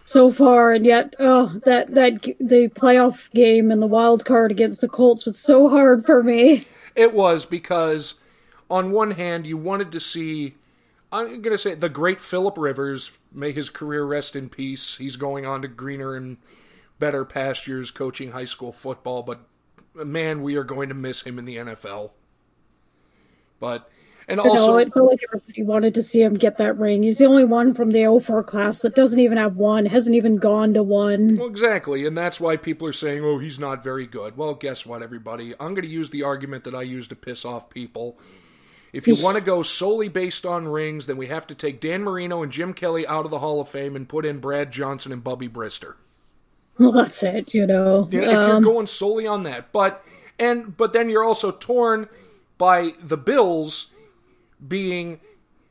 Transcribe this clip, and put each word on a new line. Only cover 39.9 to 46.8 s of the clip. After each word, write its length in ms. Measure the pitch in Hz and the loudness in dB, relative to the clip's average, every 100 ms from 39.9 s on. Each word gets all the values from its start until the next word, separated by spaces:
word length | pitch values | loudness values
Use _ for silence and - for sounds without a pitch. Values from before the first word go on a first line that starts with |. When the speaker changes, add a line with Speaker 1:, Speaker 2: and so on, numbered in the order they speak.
| 220 208 | -2 -4
Speaker 2:
based 380 | 170 185 - 180 | -6 -6 -8 -6
on 220 | 175 160 | -6 -6
rings, 380 | 151 156 151 135 | -6 -6 -10 -10
then 100 | 131 | -10
we 100 | 131 | -8
have 200 | 160 - | -10 -12
to 60 | |
take 260 | 147 151 131 | -10 -10 -8
Dan 220 | 156 180 | -6 -6
Marino 400 | 202 185 175 170 | -6 -6 -6 -8
and 100 | 151 | -8
Jim 200 | 127 180 | -8 -8
Kelly 320 | 185 175 165 143 | -6 -6 -4 -4
out 180 | 156 | -4
of 80 | 160 | -4
the 80 | 151 | -6
Hall 200 | 147 151 | -4 -4
of 80 | 139 | -6
Fame 280 | 139 139 139 | -8 -8 -10
and 120 | 131 | -8
put 160 | 151 | -6
in 140 | 156 143 | -6 -6
Brad 320 | 131 143 143 | -6 -4 -6
Johnson 420 | 123 139 139 139 | -6 -8 -8 -10
and 120 | 127 | -12
Bubby 240 | 123 123 123 | -10 -10 -10
Brister. 480 | 117 110 - - - _ _ _ _ _ _ _ | -12 -12 -12 -18 -20 _ _ _ _ _ _ _
Speaker 1:
Well, 140 | - | 2